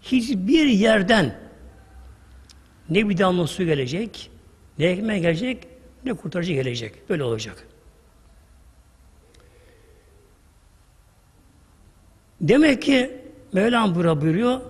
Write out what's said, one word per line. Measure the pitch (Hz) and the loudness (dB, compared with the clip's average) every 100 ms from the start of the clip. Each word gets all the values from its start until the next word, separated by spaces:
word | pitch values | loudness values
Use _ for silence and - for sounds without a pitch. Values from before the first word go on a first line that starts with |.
Hiçbir | - 262 233 220 185 320 302 | 0 -2 0 -4 2 4 4
yerden | 214 220 220 185 226 147 - - - - - - - - - - - - - _ _ - | 4 4 2 4 2 2 -4 -18 -20 -20 -20 -20 -20 -20 -20 -20 -20 -20 -20 _ _ -4
ne | 165 214 | -2 0
bir | 180 | 2
damla | 190 180 160 | 2 2 -2
su | - | -2
gelecek, | 175 147 123 160 226 - - - - _ - - | -2 -2 -2 -6 -8 -12 -20 -20 -20 _ -20 -2
ne | 160 | -2
ekmek | 180 220 202 | 0 -2 -2
gelecek, | 170 160 254 254 - - - - | 0 0 -4 -6 -12 -20 -20 -14
ne | 262 | -10
kurtarıcı | 202 180 180 170 | -8 -8 -6 -4
gelecek. | 147 131 120 110 - - | -2 -4 -6 -10 -16 -6
Böyle | 175 | -4
olacak. | 131 113 110 90 - - - _ _ _ _ - _ - - _ _ _ - _ _ - - _ - _ _ - _ _ _ _ _ _ _ _ _ _ _ _ _ _ _ _ _ _ - _ _ _ _ _ | -2 -4 -8 -16 -20 -20 -20 _ _ _ _ -20 _ -20 -20 _ _ _ -20 _ _ -20 -20 _ -20 _ _ -20 _ _ _ _ _ _ _ _ _ _ _ _ _ _ _ _ _ _ -20 _ _ _ _ _
Demek | 156 247 311 262 | 2 4 6 2
ki | - 269 254 - - - - | 2 0 0 -8 -20 -20 -6
Mevlam | 185 220 240 214 | 0 2 2 0
burada | 175 170 156 | 0 0 2
buyuruyor | 156 165 240 254 254 | 0 0 0 -2 -6